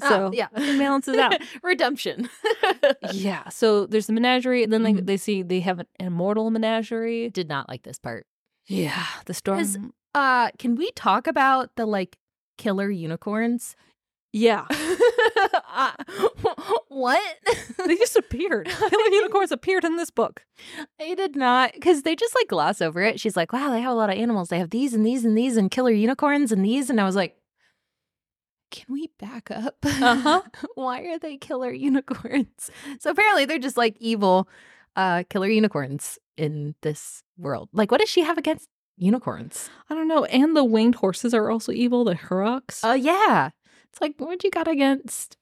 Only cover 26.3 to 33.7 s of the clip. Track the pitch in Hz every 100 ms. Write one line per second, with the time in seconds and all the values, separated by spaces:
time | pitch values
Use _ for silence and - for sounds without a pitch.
26.3 | 285 262 196 196 262 254 226 190 196 170
27.3 | _ _ _ _ _ _ _ _ _ _
28.3 | _ _ _ _ - - 277 311 - 202
29.3 | 247 - 214 233 - 285 277 247 240 294
30.3 | 349 - - 302 381 262 247 339 330 311
31.3 | 277 - 262 254 131 277 269 - 240 226
32.3 | 277 226 - - - 285 269 311 339 427
33.3 | 370 277 311 254